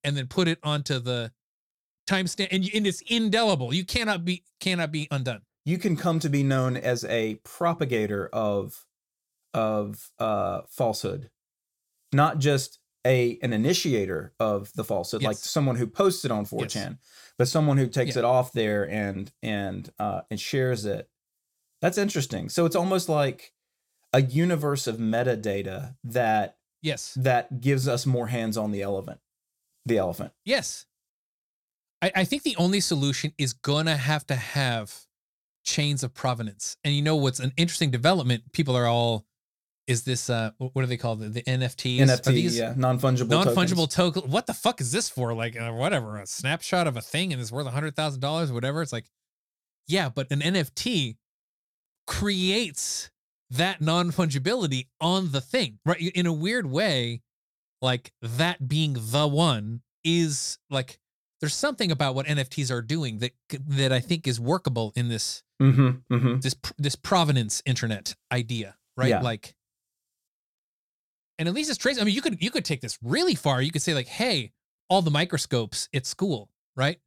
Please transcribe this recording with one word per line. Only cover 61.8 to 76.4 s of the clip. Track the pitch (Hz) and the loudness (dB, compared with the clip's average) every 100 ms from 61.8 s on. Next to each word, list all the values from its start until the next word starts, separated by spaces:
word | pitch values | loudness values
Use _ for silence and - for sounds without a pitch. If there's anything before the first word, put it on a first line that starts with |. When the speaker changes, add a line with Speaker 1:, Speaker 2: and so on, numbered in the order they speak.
| 196 | 0
Speaker 1:
about | 147 143 131 | 2 2 0
what | 139 | 0
N | 147 | 0
F | 127 | 0
Ts | - 135 | -2 -2
are | 123 | -2
doing | 113 156 139 107 | -2 -2 -2 -2
that, | 123 _ _ | -6 _ _
that | 135 143 139 135 | -8 -2 2 4
I | 127 | 2
think | - 170 135 | 2 -2 0
is | 117 | -2
workable | 120 175 147 117 110 123 | 0 0 0 -2 -2 -2
in | 120 | -2
this, | 113 - - _ _ | -2 -4 -8 _ _
Speaker 2:
Mm-hmm, | 135 131 131 127 _ | 4 6 4 2 _
mm-hmm. | 123 131 127 | 2 2 2
Speaker 1:
this | 131 | -2
pr-, | - - - | -6 -10 -4
this | 143 - | -4 -4
provenance | - 190 156 135 107 - - | 0 2 4 2 0 -4 -2
internet | 123 117 104 - - _ | -2 -2 -4 -6 -14 _
idea, | 123 117 120 98 - _ - | -4 -2 -6 -6 -12 _ 0
right? | 127 | 4
Speaker 2:
Yeah. | 104 | 4
Speaker 1:
Like, | 123 110 - _ _ _ _ _ _ _ _ _ _ _ _ _ _ _ _ _ _ - | 2 -4 -10 _ _ _ _ _ _ _ _ _ _ _ _ _ _ _ _ _ _ -4
and | 160 | -2
at | 214 | -2
least | 302 | -4
it's | 262 | -2
trace-, | 247 262 | -2 2
I | |
mean, | 214 | 2
you | 202 | 2
could, | 262 208 | 0 -2
you | 262 | -2
could | 151 | -2
take | - 143 | -2 -4
this | 113 - | -6 -8
really | 117 214 359 | -2 2 2
far. | 185 151 127 | 2 2 2
You | 139 | 0
could | 160 | 0
say, | - 147 | 0 -2
like, | 120 | -4
"Hey, | - 247 175 107 _ _ _ _ | -2 0 0 -4 _ _ _ _
all | 190 | 2
the | 165 | 4
microscopes | 143 180 160 - 123 107 - - 143 | 2 0 -2 0 -2 -2 -6 -4 -4
at | 127 | -4
school, | - 196 123 | -4 -2 -2